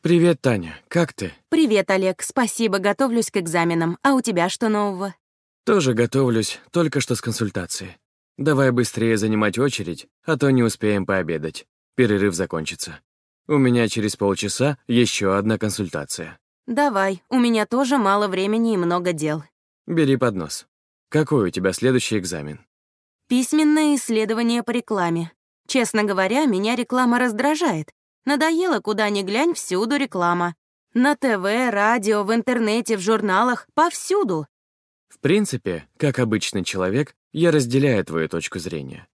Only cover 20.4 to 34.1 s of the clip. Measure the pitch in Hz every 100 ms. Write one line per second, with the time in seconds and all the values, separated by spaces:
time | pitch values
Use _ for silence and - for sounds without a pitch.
20.4 | 78 - - _ _ _ _ 151 151 147
21.4 | 95 95 95 92 123 127 - 107 87 85
22.4 | 73 73 _ _ _ _ _ _ _ 247
23.4 | 254 302 311 302 302 285 - 220 214 226
24.4 | 233 240 233 240 - 202 170 165 170 _
25.4 | _ _ _ 262 226 220 208 190 190 247
26.4 | 302 185 214 240 240 254 247 240 254 214
27.4 | 269 302 330 165 151 _ _ _ - 285
28.4 | 320 330 359 240 - 208 214 202 190 220
29.4 | 330 330 - 180 226 285 277 190 175 175
30.4 | 175 165 _ _ _ 233 262 294 269 208
31.4 | 190 226 254 202 208 240 202 208 196 226
32.4 | 240 240 214 220 - 214 180 220 208 190
33.4 | 247 233 - - 339 - -